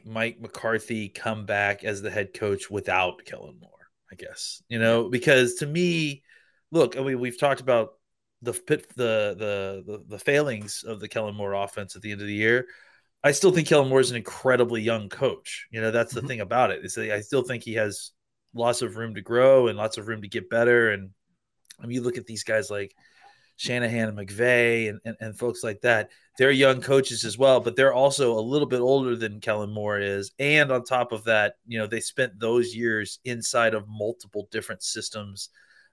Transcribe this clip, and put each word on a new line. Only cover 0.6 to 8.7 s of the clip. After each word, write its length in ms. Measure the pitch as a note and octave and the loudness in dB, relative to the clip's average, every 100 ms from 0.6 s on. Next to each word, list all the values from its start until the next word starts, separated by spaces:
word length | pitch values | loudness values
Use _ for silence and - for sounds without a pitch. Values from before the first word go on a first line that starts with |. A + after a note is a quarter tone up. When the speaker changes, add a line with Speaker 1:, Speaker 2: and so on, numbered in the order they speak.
| A2+ A2+ - A2 G2+ | -2 -2 -2 -8 -8
Speaker 1:
come 380 | - A2+ G#2+ G2+ | -8 -6 -6 -4
back 380 | G2+ G2+ G2+ | 0 0 0
as 180 | A2 G2+ | -4 -6
the 80 | G2+ | -6
head 240 | G#2 G2 | -4 -6
coach 360 | - G#2+ G2 - | -4 -2 -2 -4
without 540 | G2+ F#2+ F#2 F#2 - | -8 -2 0 0 -4
Kellen 320 | - - - B1 | -14 -16 -16 -20
Moore, 300 | - _ _ _ _ | -20 _ _ _ _
I 20 | |
guess, 480 | F#2 F#2 - - - - | -20 -18 -12 -12 -12 -8
you 100 | A#2 | -6
know, 300 | A2+ A#2 A#2 | 0 0 2
because 460 | A#2+ D#3 C3 B2 B2 | 0 4 6 6 0
to 100 | D3 | -4
me, 560 | E3 F3+ E3+ D3+ C#3 _ _ _ _ - | 0 0 0 -2 -6 _ _ _ _ -2
look, 280 | E3 B2 C3 | 2 2 2
I 20 | |
mean, 160 | C3+ B2+ | -2 -2
we've 220 | B2 B2 | -4 0
talked 220 | C#3+ C3 | 0 2
about 320 | C3 A#2+ A2 - _ _ _ _ | 2 2 2 -6 _ _ _ _
the 100 | A#2+ | -6
pit-, 420 | F3+ - | -6 -2